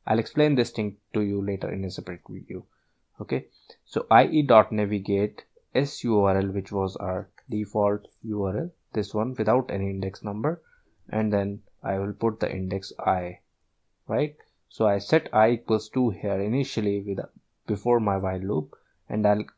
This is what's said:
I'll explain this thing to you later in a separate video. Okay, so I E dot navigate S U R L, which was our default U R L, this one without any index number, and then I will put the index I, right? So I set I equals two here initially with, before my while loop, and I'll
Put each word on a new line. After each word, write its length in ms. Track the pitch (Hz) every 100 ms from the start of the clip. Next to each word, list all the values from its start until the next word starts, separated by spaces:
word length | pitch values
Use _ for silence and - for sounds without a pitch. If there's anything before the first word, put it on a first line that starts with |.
| -
I'll 120 | 113
explain 360 | 110 147 151
this 160 | 127 113
thing 260 | - 104 - _
to 100 | 107
you 220 | 101 101
later 280 | 101 98 98
in 120 | 95
a 60 | 95
separate 300 | 92 90 87 -
video. 380 | 98 - 92 - _ _ _ _ -
Okay, 260 | 104 131 - _ _ -
so 220 | _ 110 -
I 160 | 113 139
E 160 | 156
dot 300 | 135 113 -
navigate 720 | 107 104 104 98 101 104 - _ _ _
S 280 | 127 143 -
U 160 | 120 107
R 160 | 98 95
L, 120 | 98
which 240 | 98 95
was 240 | 101 95 95
our 340 | 95 92 92 _ -
default 580 | 107 104 107 104 104 - _
U 220 | 113 104
R 120 | 98 107
L, 120 | 175 _ _
this 220 | 113 98
one 200 | 107 120 123
without 320 | 107 127 120
any 180 | 98 98
index 340 | 98 95 -
number, 380 | 107 104 143 175 _ _ _ _ -
and 240 | 110 107
then 280 | 101 98 101 _ _
I 160 | - 95
will 140 | 101
put 280 | 98 113 107
the 100 | -
index 420 | 95 92 98 - -
I, 400 | 95 92 90 87 _ _ _ _ _ _ -
right? 300 | 117 151 - _ _ _
So 180 | - 110
I 120 | 101
set 300 | - 156 -
I 180 | 110 113
equals 380 | 120 - 110 -
two 220 | 131 123
here 300 | 95 101 98
initially 640 | 104 131 131 113 104 101
with, 180 | 101 95 - - _ _ -
before 340 | 101 120 120
my 160 | 107 98
while 220 | 95 92
loop, 360 | 95 139 147 - _ _ -
and 180 | 110 104
I'll 180 | 104 -